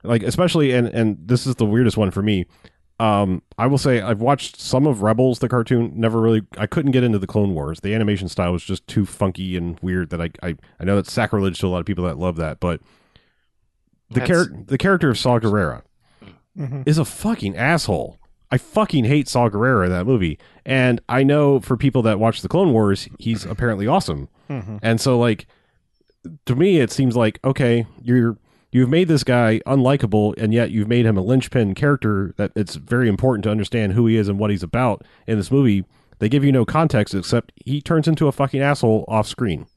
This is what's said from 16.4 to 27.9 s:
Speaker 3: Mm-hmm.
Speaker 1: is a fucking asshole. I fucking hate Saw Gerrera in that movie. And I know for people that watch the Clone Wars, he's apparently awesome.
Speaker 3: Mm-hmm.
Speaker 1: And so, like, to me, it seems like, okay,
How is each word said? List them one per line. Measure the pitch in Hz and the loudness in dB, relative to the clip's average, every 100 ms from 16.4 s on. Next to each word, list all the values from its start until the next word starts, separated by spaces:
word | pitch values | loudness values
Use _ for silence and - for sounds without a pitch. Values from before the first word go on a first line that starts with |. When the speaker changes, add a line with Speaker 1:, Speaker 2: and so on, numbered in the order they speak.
| _ - | _ -12
Speaker 3:
Mm-hmm. | 139 139 135 | -10 -6 -2
Speaker 1:
is | 156 | 0
a | |
fucking | 143 - 208 226 101 92 | -2 -4 -6 -4 -6 -2
asshole. | 127 170 - 82 60 - _ _ _ | 0 0 0 -4 -4 -14 _ _ _
I | 131 | -4
fucking | - 220 214 147 113 | -2 -2 0 0 2
hate | 147 131 | 2 0
Saw | 127 120 | 0 0
Gerrera | 101 123 120 90 | 2 2 2 2
in | |
that | 90 98 | 0 0
movie. | 123 85 73 - _ - | 2 0 -4 -14 _ -2
And | 131 127 120 - | 2 2 0 0
I | 123 | 2
know | 139 147 143 135 | 4 4 4 2
for | - 123 | 0 0
people | 139 131 | 2 2
that | 110 101 | 0 2
watch | 113 - | 0 0
the | - | -2
Clone | 170 190 | 2 4
Wars, | 113 101 98 - - | 4 4 0 -4 -10
he's | 117 110 95 | -6 -6 -6
apparently | 98 120 101 104 | -4 -2 -2 0
awesome. | 180 - 73 69 _ - | 0 -2 -8 -10 _ -12
Speaker 3:
Mm-hmm. | 139 98 104 | -12 -10 -6
Speaker 1:
And | 113 113 | -2 0
so, | 139 123 | 2 2
like, | 120 107 - _ _ _ _ _ _ _ - 156 - | 0 -2 -8 _ _ _ _ _ _ _ -20 -14 -4
to | |
me, | 123 190 170 | 0 4 4
it | 123 | 2
seems | - 131 120 | 0 0 2
like, | 110 - | 0 0
okay, | 135 139 127 117 113 | -4 0 2 2 -2